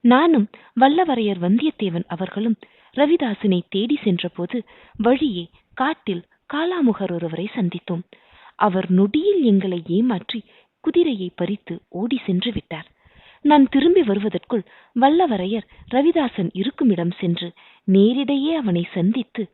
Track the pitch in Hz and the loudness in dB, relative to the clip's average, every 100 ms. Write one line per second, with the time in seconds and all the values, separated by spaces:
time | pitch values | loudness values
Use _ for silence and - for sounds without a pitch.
0 | 240 254 339 294 208 - - - 269 320 | 6 4 4 2 0 -8 -12 2 4 4
1 | 349 247 208 190 175 220 302 - 202 170 | 0 0 -2 -2 0 2 0 -2 -4 -4
2 | - 170 190 202 226 214 - _ _ - | -6 -8 -8 -4 -2 -4 -8 _ _ -2
3 | 294 339 262 196 208 180 - 196 220 294 | 0 2 0 -2 0 0 -2 -4 -2 -2
4 | 208 175 180 - 175 247 - - _ - | -2 -2 -4 -8 -6 -6 -10 -20 _ -2
5 | 226 269 294 180 170 _ _ - 269 320 | 0 2 0 -4 -10 _ _ -4 -4 -4
6 | - 175 - _ _ 285 339 359 254 202 | -6 -8 -10 _ _ -6 -4 0 0 0
7 | 190 170 165 160 202 - 175 175 - 170 | -4 -6 -6 -8 -8 -4 -4 -6 -8 -10
8 | - _ _ _ - - 208 185 185 185 | -10 _ _ _ -20 -2 0 0 2 2
9 | 202 302 392 392 247 196 190 175 165 180 | 2 2 0 2 4 2 0 -6 -4 -2
10 | 247 190 - 226 - _ _ _ - 349 | 0 -2 -8 -14 -14 _ _ _ -2 0
11 | 339 214 180 - 175 208 - 170 _ 175 | 0 -2 -6 -6 -4 -4 -8 -14 _ -8
12 | 233 262 - 180 240 190 _ 160 - _ | -4 -4 -2 -2 -2 -8 _ -14 -14 _
13 | _ _ - _ 294 294 269 277 330 381 | _ _ -20 _ 4 6 6 4 4 4
14 | 240 196 208 202 _ 226 - - _ 240 | 2 0 -2 -6 _ -6 -6 -20 _ 0
15 | 269 330 349 202 185 220 - - - 247 | 2 4 2 -2 -4 -6 -8 -20 -4 0
16 | 302 339 254 - 170 185 214 - 262 175 | 2 2 -2 -4 -4 -4 -6 0 0 2
17 | 170 - 180 170 175 _ - _ - 190 | -2 -4 -4 -4 -6 _ -20 _ 2 6
18 | 208 254 269 277 294 330 220 175 170 185 | 6 2 -2 -2 -2 -2 -2 -2 -4 -2
19 | 180 240 - - 196 | 0 -2 -6 -10 -12